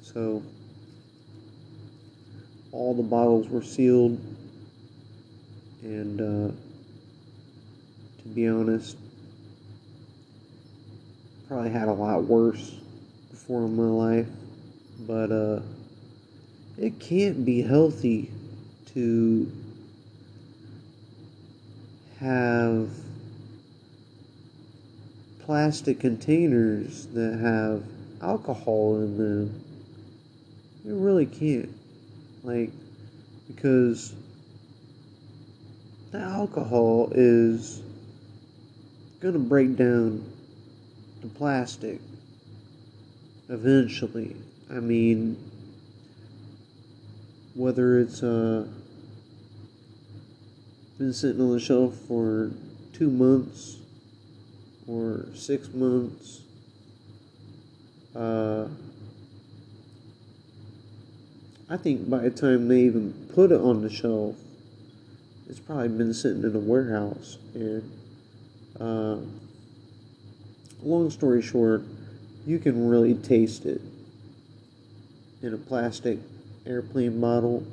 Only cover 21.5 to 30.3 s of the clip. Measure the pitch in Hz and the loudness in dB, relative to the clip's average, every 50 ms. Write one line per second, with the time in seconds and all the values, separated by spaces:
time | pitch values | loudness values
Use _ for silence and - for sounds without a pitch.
21.5 | - - - - - - - - - - - - - - 135 131 131 127 123 120 | -20 -20 -20 -20 -20 -20 -20 -20 -20 -20 -20 -20 -16 -8 -4 -2 0 0 2 2
22.5 | 120 117 117 117 113 113 110 107 104 - - - - - - - - - - - | 2 2 2 2 2 0 -2 -4 -8 -14 -16 -16 -16 -16 -16 -18 -18 -20 -20 -20
23.5 | - - - - - - - - - - - _ _ - - - _ - - - | -20 -20 -20 -20 -20 -20 -20 -20 -20 -20 -20 _ _ -20 -20 -20 _ -20 -20 -20
24.5 | _ - - - - - - - - - - - - - - - - - - - | _ -20 -20 -20 -20 -20 -20 -20 -20 -20 -20 -20 -20 -20 -20 -20 -20 -18 -6 -2
25.5 | 151 147 151 151 151 - - - 127 - - 131 113 110 - - 151 165 170 160 | 0 2 2 2 0 -2 -2 -2 -2 0 0 -2 -2 -2 0 2 2 4 4 4
26.5 | 131 120 113 110 107 104 104 - - - - - - 117 113 110 113 113 113 117 | 4 4 4 2 2 -2 -4 -8 -12 -16 -16 -8 -4 -2 -2 -2 -2 0 0 0
27.5 | 113 110 110 107 107 104 101 107 - - - - - - - - - - - - | 2 2 0 0 -2 -4 -6 -10 -16 -18 -20 -20 -18 -8 -4 -4 -4 -4 -4 -6
28.5 | 127 104 - - 110 107 107 107 107 107 107 104 101 101 107 107 104 104 104 104 | -8 -6 -2 0 0 2 2 2 2 0 -2 -4 -2 -2 -2 -2 0 -2 -4 -4
29.5 | 104 - - - - - - - - - - - - - - - | -6 -12 -16 -20 -20 -20 -20 -20 -20 -20 -20 -20 -20 -20 -20 -20